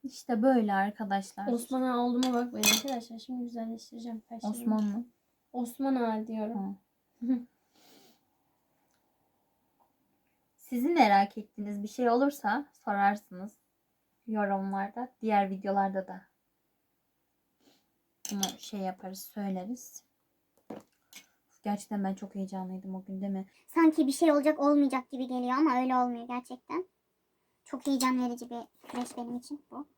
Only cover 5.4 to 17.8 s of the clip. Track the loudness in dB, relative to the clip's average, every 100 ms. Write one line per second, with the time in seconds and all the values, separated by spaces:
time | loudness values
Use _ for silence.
5.4 | _ -6 -6 -2 0 2 0 -2 -4 -4
6.4 | -4 -4 -6 -8 _ _ _ _ -2 -2
7.4 | -2 _ _ _ -20 -20 -20 _ _ _
8.4 | _ _ _ _ _ _ _ _ _ _
9.4 | _ _ _ _ _ _ _ _ _ _
10.4 | _ _ -6 0 2 8 8 8 6 -2
11.4 | -14 -10 -8 -6 -8 0 2 4 4 2
12.4 | -2 -2 -4 _ -4 2 4 2 _ -14
13.4 | -14 _ _ _ _ _ _ _ -6 0
14.4 | 0 0 -2 -4 -4 -6 -10 _ 2 2
15.4 | 2 -2 0 2 2 0 -6 -12 _ _
16.4 | _ _ _ _ _ _ _ _ _ _
17.4 | _ _ _ _